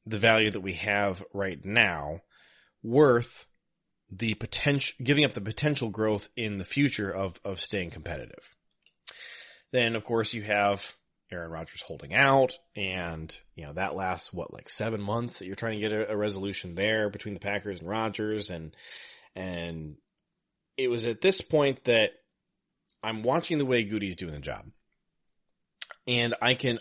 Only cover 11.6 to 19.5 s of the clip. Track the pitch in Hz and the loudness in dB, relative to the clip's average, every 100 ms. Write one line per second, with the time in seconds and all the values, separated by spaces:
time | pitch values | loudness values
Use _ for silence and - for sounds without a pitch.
11.6 | 78 - - 73 69 110 139 135 131 - | -10 -12 -12 -12 -2 2 6 6 4 0
12.6 | _ 107 95 92 85 80 80 - - - | _ -8 -6 -4 -4 -6 -8 -12 -16 -16
13.6 | 73 80 95 90 92 87 - 90 - - | -10 -4 -4 -2 -2 -2 -4 -6 -8 -12
14.6 | - - 110 110 101 117 120 - 92 95 | -6 -2 -2 -2 -2 -2 -4 -6 -8 -6
15.6 | 113 107 107 110 104 107 104 95 101 95 | -4 -2 0 0 0 0 0 -2 -4 -6
16.6 | 90 87 104 110 104 101 107 98 101 101 | -8 0 2 2 0 -2 -8 -6 -4 -4
17.6 | 104 90 82 110 110 101 107 107 95 85 | -4 -8 -4 -2 -2 -2 -2 -2 -4 -6
18.6 | 78 - - - - - - 92 92 | -10 -16 -18 -18 -18 -20 -16 -10 -6